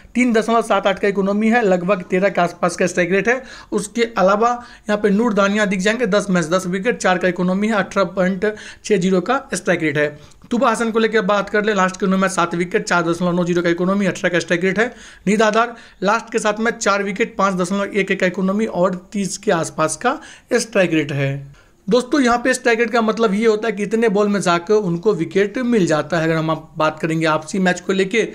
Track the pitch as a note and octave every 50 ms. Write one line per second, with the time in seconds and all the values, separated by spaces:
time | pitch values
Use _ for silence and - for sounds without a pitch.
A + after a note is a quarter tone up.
0 | - - - A#3 B3 B3 A3 A3 G#3+ A3 A3+ A3+ A3 - G#3+ G3 F#3+ G3+ F#3+ F#3+
1 | - G3+ F#3+ G3 F#3+ G3 G3+ G#3 A3 A3 A3+ B3 A3+ F#3+ F#3 F3+ F3 F3+ G#3 F#3
2 | F3+ - G3 F3+ G3 G3 F3+ G3+ F3 E3+ - - - F3 E3+ - G3 F3 - F3+
3 | F3 E3 F#3+ G3 F#3 A#3 B3 C4 B3 - - - - - - G#3 F#3+ - - A#3
4 | A#3 A#3 - G3 F#3 F#3+ G3+ G#3 A3+ A#3+ A#3+ A#3+ - - - - - - G#3 G#3
5 | G#3+ G3+ F#3+ G3+ A#3+ B3 G3 G3+ G3 G3 G3+ G#3+ G#3+ F#3 G3+ F#3+ F#3 G#3 A3+ B3
6 | B3+ G3 F#3+ G#3 - - F#3 F3 E3 D3+ F3 F#3 F#3+ F3+ F3+ G3 F#3+ B3 A3+ A#3+
7 | - F#3+ F3+ F3 F#3+ F3+ F3 F#3 F3+ F3+ F#3 G3 G#3 G#3+ A3+ G3+ F#3 G3 - G3
8 | F#3+ F3+ F#3 G3+ F3+ F3+ G3 F#3 G#3 G#3+ G#3+ G#3 - - - - - - G#3 G3
9 | E3+ F#3+ F#3+ F3+ F3+ - B3+ C4+ - - - E3+ - G3 F3 - D#3+ D#3 C#3 D3+
10 | D3 D3+ D3 - - - - - - - - A3 C4+ B3 A3+ F#3+ A#3 A3+ G#3 A3+
11 | A3 G#3+ G#3+ A3 G3 F#3+ G#3 G3+ G3 G3+ - G#3 G3 G#3+ G#3+ F#3+ F#3 F#3 F#3 -
12 | G#3 F#3 F#3+ F#3+ G3 F#3 F#3 E3+ F3 E3+ F3 E3+ D#3 E3+ - E3+ E3+ - F#3+ F3
13 | E3 E3 E3+ E3+ F3+ F3 F3 F3+ F3 E3+ F3 F3 F3 F3 E3+ E3+ F3+ F3+ G3 G3+
14 | G3+ F3+ D#3 - - F3+ F3 E3+ D3 - F3+ E3+ F3 F#3+ F3+ G3 A3+ B3 A#3+ -
15 | - - - - - F3+ G#3+ G#3 A3 G#3+ G#3 A3+ A#3 A#3 A#3 - - - - -
16 | F#3 G3 G#3+ A#3 A#3 - - A3 - G#3+ G3+ G#3+ A3 A#3 A#3 A#3 - G#3 G3 G3+
17 | G3 G3+ G3+ G3 A#3 - - - F#3+ G3 F#3+ F3+ F#3 F3 G3 G3+ G3+ G3+ - G3+
18 | F#3+ F#3+ F#3+ F#3 F#3+ F#3 F3+ - F#3+ F#3+ G3 G#3 A3 A3 - F3 F3+ G3 F3+ F3+
19 | - - - G3+ G3 F#3 - - - G#3 F#3 E3 D#3 D3+ - - D#3 D#3 D#3 -
20 | - A#3+ D4 D#4 - - - - - _ B3 A#3 A#3 - - G3+ F#3 D#3+ D#3+ D#3
21 | D3 C#3 D3+ C#3 C#3 C#3 C#3 C#3 - - - - - _ _ _ _ G3 G3+ B3
22 | B3 - - D4 B3+ A#3 A#3+ A#3+ A#3+ C4+ B3 B3 - B3 A#3 G#3+ A#3+ A3+ A3+ A#3+
23 | A3 G#3+ G3+ G#3 A3+ A3 F#3+ G#3 A#3 A3+ G#3+ G#3+ A3+ A3+ G#3 G3+ G3+ F3+ A3 A3
24 | A#3 A3+ F#3 G3+ G#3+ G3+ G3+ G3 - F#3 E3+ E3+ E3+ - G#3+ G#3+ G#3 F3 E3+ E3+
25 | - A3 G3 D#3+ E3 - - F#3+ G3+ G3+ - C4 B3 A#3+ A#3+ A3 F3 D3+ D#3 D3+
26 | D3 - F3+ E3 D#3+ D#3+ D#3+ D#3+ D#3 D#3+ D#3+ D#3 - - - D#3+ D#3 D#3 D#3 -
27 | - D#3+ D#3+ E3 D#3+ D#3+ D#3 D#3 D#3 - - G3 F#3 F3+ F3+ F#3 - - F#3+ F#3+
28 | G3 F#3+ A#3 A3+ F#3+ - -